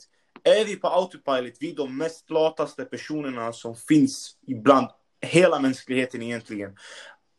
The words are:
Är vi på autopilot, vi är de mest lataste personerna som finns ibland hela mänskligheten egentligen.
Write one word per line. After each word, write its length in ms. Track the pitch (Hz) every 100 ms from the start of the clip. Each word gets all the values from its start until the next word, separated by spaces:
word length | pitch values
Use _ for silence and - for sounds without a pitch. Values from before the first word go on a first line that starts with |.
| _ _ _ -
Är 220 | 165 196 214
vi 100 | 190
på 120 | 170
autopilot, 680 | 170 190 151 - 131 123 -
vi 120 | 160
är 40 | 151
de 220 | 135 131
mest 320 | 160 - -
lataste 560 | 156 160 160 147 - 127
personerna 680 | 120 - 151 143 123 117
som 220 | 117 117 117
finns 640 | - 156 135 - - - -
ibland 400 | 123 107 135 117 - _ _
hela 380 | - 160 180 151
mänskligheten 640 | 135 127 - 127 127 120
egentligen. 560 | 117 120 110 110 98 98 - - - - _